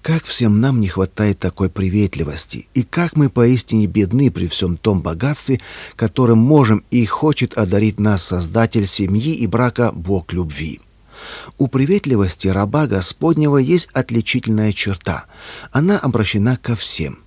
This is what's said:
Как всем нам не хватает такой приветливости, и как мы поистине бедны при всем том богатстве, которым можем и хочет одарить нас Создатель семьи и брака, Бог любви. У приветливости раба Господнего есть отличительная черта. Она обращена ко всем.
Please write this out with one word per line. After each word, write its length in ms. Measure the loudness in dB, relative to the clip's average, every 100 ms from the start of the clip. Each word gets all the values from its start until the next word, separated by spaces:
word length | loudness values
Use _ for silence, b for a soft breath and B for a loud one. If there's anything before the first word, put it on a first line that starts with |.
Как 240 | -2 -2
всем 360 | -2 0 2 4
нам 200 | 2 2
не 80 | 0
хватает 500 | 0 -2 0 0 0
такой 300 | -4 -2 -4
приветливости, 1000 | 0 -2 2 0 0 -6 -6 -8 -10 -6
и 100 | -4
как 340 | -4 -2 -2 2
мы 120 | 0
поистине 580 | 4 4 2 0 0 2
бедны 440 | 2 0 2 2
при 180 | 0 -6
всем 280 | -2 -2 0
том 260 | 0 0
богатстве, 580 | -2 -4 -2 -2 -2 -4 B B B -4
которым 420 | -4 2 4 4
можем 460 | 6 6 6 2 2
и 140 | 0
хочет 540 | 0 0 0 0 -2 -2
одарить 420 | 0 2 0 2
нас 220 | 0 0
Создатель 640 | 0 -4 -2 0 0 0 -2
семьи 480 | -2 0 0 -2
и 120 | -2 -2
брака, 460 | 0 0 0 -2
Бог 400 | -2 -4 -4 -2
любви. 480 | -6 -6 -6 -10 -10 _ _ B B B B B -4
У 80 | -2
приветливости 840 | 0 2 0 2 2 2 0 0
раба 380 | 0 0 0 0
Господнего 720 | 0 -2 -2 0 2 2 2
есть 300 | 2 0 0
отличительная 800 | -4 -2 -2 0 -2 0 0 0
черта. 520 | 0 -4 -4 -4 -6 -8 B B B B
Она 260 | -2 2 2
обращена 580 | 0 0 0 0 0 0
ко 180 | -2
всем. 440 | -4 -4 -6 -6 -10